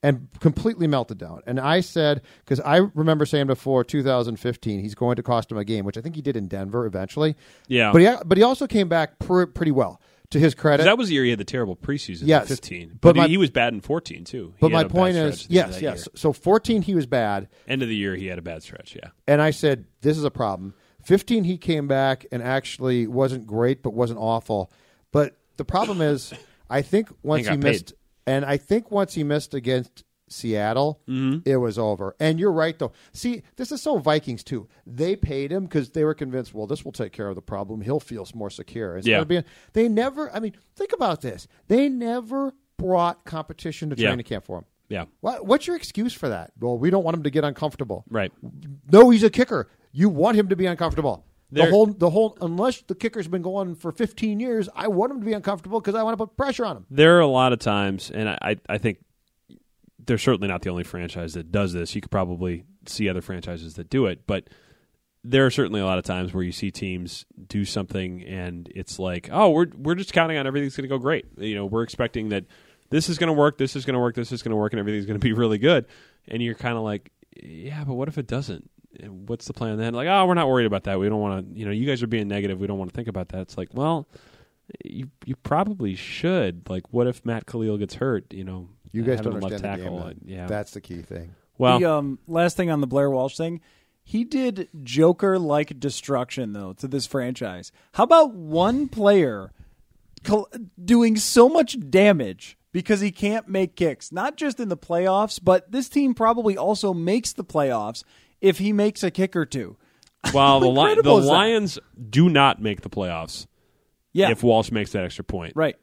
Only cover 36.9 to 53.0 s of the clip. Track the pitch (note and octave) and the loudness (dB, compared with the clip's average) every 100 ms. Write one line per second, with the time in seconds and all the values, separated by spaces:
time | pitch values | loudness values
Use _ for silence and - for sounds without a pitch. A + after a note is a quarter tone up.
36.9 | G#2+ G#2+ - G2+ F#2+ - G2+ G2+ A2 G#2 | -10 -10 -8 -8 -8 -10 -10 -8 -10 -4
37.9 | D3 - A#2 F#2 A2+ G2+ - - A2+ G#2 | -4 -4 -14 -12 -12 -12 -12 -14 -10 -8
38.9 | F2 G2+ A2 D#3 F3 D#3 - _ - A#3 | -4 0 0 2 -2 -4 -16 _ -2 0
39.9 | G#3+ B3+ C#4 D4+ G#3 A3 - _ _ G4+ | 0 -2 -4 -8 -6 -8 -12 _ _ -6
40.9 | G#4 B3+ D#3 C3 F#2 - _ _ A3+ C#4+ | -2 -2 -2 -6 -12 -18 _ _ 2 2
41.9 | B3+ A#3 A#3+ A3 C4+ C#4 C4+ _ _ F#3 | 0 -4 -6 -6 -6 -6 -8 _ _ 0
42.9 | F3+ F3 F3 - D#3+ D3+ D#3+ E3+ D#3 D3+ | 2 0 -2 -12 -12 -12 -12 -12 -8 -8
43.9 | C3 A2 A2 A#2 G#2 - F2+ - _ _ | -2 0 0 -4 -10 -10 -14 -14 _ _
44.9 | G2+ E2 _ G3+ - F#3+ C4+ D#4+ F4 - | -10 -10 _ -6 -6 0 0 0 -8 -8
45.9 | - A#3+ - C#3+ G2 E2 _ A#2 A#2+ D3 | -6 -6 -4 -6 -6 -8 _ -6 0 2
46.9 | F#3+ E3 E3+ D3 C#3+ D3 C3+ D3+ - A#2+ | 2 0 -2 -2 0 -2 -2 -8 -6 -8
47.9 | F#2 - A2+ F#2+ _ - - D3+ C#3 - | -8 -6 -4 -4 _ -20 -18 -18 -20 6
48.9 | F#3+ B3 A3+ G#3+ A3 B3 F3+ - _ _ | 10 12 10 4 4 0 0 -6 _ _
49.9 | C#3 G3+ D3+ F#3 A3 G3 F#3 F#3 F3 E3+ | 2 2 4 2 4 2 0 -2 -2 -2
50.9 | C3 D3 A2 _ _ _ C3+ E3 F#3+ G#3+ | 0 -2 -4 _ _ _ 2 4 6 4
51.9 | G3+ E3+ F3 A3 - F3 E3+ A#3+ B3 _ | 4 2 2 0 -2 -6 -2 -2 -2 _
52.9 | - | -6